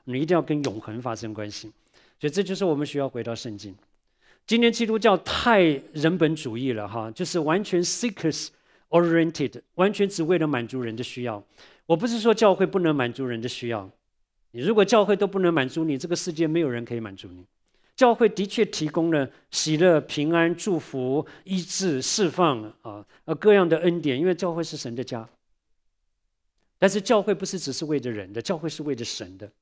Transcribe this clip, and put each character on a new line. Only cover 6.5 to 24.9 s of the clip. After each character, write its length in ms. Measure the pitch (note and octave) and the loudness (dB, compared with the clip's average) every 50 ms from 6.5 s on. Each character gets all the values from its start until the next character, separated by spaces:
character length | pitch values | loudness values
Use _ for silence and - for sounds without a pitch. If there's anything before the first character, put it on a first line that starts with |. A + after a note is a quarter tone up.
| A2 | -6
义 140 | A#2+ C3+ C3 | -4 -2 -2
了 160 | A#2 G#2+ G#2 | -2 -2 -4
哈， 240 | G2 G#2+ A#2 A2 A2+ | -6 -6 -8 -8 -8
就 140 | A2+ - F3+ | -8 -8 -6
是 120 | - - | -4 -2
完 240 | E3+ D3 D3+ D#3+ G3+ | -2 0 2 0 0
全 220 | G#3 - F#3 F3 F3+ | 0 0 0 0 0
seekers 640 | - - - A#3+ A#3+ F#3+ - - D#3 C#3 - - - _ _ _ _ _ _ _ | 0 -4 -4 -4 -6 -4 -2 -2 -2 -2 -4 -8 -12 _ _ _ _ _ _ _
oriented， 760 | - D#3 E3+ F3 E3 E3 E3 D#3+ E3 D#3 - C#3 A#2 - A#2 - _ - | 2 2 4 4 4 4 2 2 2 0 -4 -4 -6 -6 -10 -20 _ 0
完 160 | E3+ F#3 G#3 | 2 2 2
全 160 | G3+ - G3+ | 2 0 -2
只 160 | G3 G3 F3 D#3+ | -2 0 -2 0
为 140 | D#3 F#3 | 2 2
了 100 | E3+ D#3+ | 2 2
满 180 | D3+ C#3+ A#2+ A#2 | 0 0 -2 -2
足 140 | G#2+ C3 B2+ | -4 -6 -6
人 160 | A#2+ A2+ A2 | -6 -6 -6
的 80 | A2+ A#2 | -8 -8
需 200 | - - B2 B2 | -10 -8 -8 -8
要。 200 | A#2 G#2+ G2+ - _ _ _ - - _ _ _ | -6 -8 -10 -12 _ _ _ -20 -20 _ _ _
我 120 | - E3 | 0 0
不 100 | D#3+ A3+ | 0 0
是 100 | A#3+ A#3 | -2 -2
说 160 | A3+ G#3 A#3 G#3+ | 0 2 2 4
教 220 | A3 A#3 G3+ F3+ | 6 6 6 6
会 100 | F3+ F#3+ | 4 2
不 140 | - - F#3+ | 0 0 2
能 160 | F3 D#3+ D3+ | 2 2 2
满 160 | C#3 B2 A#2+ | 2 0 -2
足 140 | A2+ C3+ C3+ | -4 -6 -6
人 160 | B2 A#2 A2+ | -6 -4 -6
的 80 | A2+ A#2+ | -6 -8
需 180 | - - B2 | -8 -8 -6
要， 240 | A#2+ A#2 G#2 F#2+ G2 - _ _ _ _ _ _ _ _ _ _ _ | -6 -6 -6 -8 -10 -18 _ _ _ _ _ _ _ _ _ _ _
你 100 | - A#2+ | -10 -4
如 120 | C3+ G3 A3+ | -2 2 4
果 120 | G#3+ G3 | 4 4
教 180 | G3+ B3 G#3+ G3 | 6 6 4 4
会 140 | G3 G3+ | 4 2
都 100 | G3 G3+ | 2 0
不 120 | F#3+ G3 G3 | 0 0 0
能 140 | F#3 E3+ E3+ | 2 2 4
满 140 | D3 B2+ | 2 0
足 160 | C3 - E3 D#3+ | 0 -2 -2 -2
你， 140 | D#3+ C#3 | -2 -2
这 100 | C3 D#3 | -4 -4
个 80 | E3 E3+ | -4 -6
世 160 | D#3+ - F#3 | -4 -6 -6
界 160 | D#3 D#3 E3 | -2 -2 0
没 140 | D#3 D#3 E3+ | 0 2 0
有 80 | D#3+ C3+ | 0 0
人 160 | A#2+ A#2+ A#2+ | -2 -4 -6
可 100 | - A#2+ | -6 -8
以 40 | A#2 | -8
满 120 | A2 G2+ G2 | -8 -8 -12
足 140 | F#2+ - | -14 -18
你。 180 | F#2 F2 F2+ F2 _ _ _ _ _ _ _ _ _ _ | -18 -20 -20 -20 _ _ _ _ _ _ _ _ _ _
教 220 | - C4 A#3+ A3 | 4 4 4 6
会 140 | - A#3+ G#3+ | 6 4 2
的 180 | A3 - G3+ | 2 0 -6
确 160 | G3 - A#3+ G#3 | -4 0 0 0
提 240 | - - - D#3 | 0 -2 -4 -4
供 240 | D3 D3+ F3 E3 E3+ | -2 -2 0 0 2
了 180 | D#3+ D3 C3+ B2+ - _ _ _ | 2 0 0 -2 -6 _ _ _
喜 240 | - - - D#3 D#3 | -6 -4 -2 0 2
乐、 240 | D3+ F3+ F#3 E3 D3 | 4 6 6 6 6
平 320 | - - - D3+ D3 D#3+ | 2 -2 -4 -4 -2 2
安、 240 | E3+ E3+ E3 E3+ F3 | 2 2 2 2 0
祝 240 | E3+ - G#3+ F3 D3+ | -2 -2 -2 -2 -2
福、 480 | - - - C3 B2+ B2+ C3+ D#3 D3+ - - - - | -4 -6 -6 -4 -2 -2 -2 -2 -2 -6 -10 -16 -8
医 180 | F#3 F#3+ F#3 | -6 -4 -4
治、 400 | E3 - - - F#3+ F3+ C#3+ B2+ | -4 -6 -6 -4 -2 -2 -2 -2
释 280 | B2+ - - A3 G3 D#3 | -2 -2 0 0 0 0
放 340 | - F3+ F3 D3+ C3 A2 G#2+ G#2+ - _ - | 2 4 4 4 2 0 -4 -12 -16 _ -16
啊， 220 | A2+ G2+ G#2 G2 _ _ _ - | -14 -14 -16 -18 _ _ _ -6
呃， 100 | D#3 D#3 | -6 -4
各 180 | - - G#3+ G#3 | 2 6 6 8
样 140 | G3 F3+ | 8 6
的 100 | E3 E3 D#3+ | 4 4 2
恩 220 | F3 F3+ E3+ E3+ | 2 2 0 0
典， 160 | D3+ D3 B2 | 0 -2 0
因 80 | C3 E3+ | 0 0
为 80 | F#3 F3 | 0 0
教 200 | - G3 F3 E3 | 0 -2 -4 -4
会 100 | E3+ D#3+ | -4 -6
是 140 | - D#3 | -6 -8
神 180 | C3+ - B2 | -10 -10 -10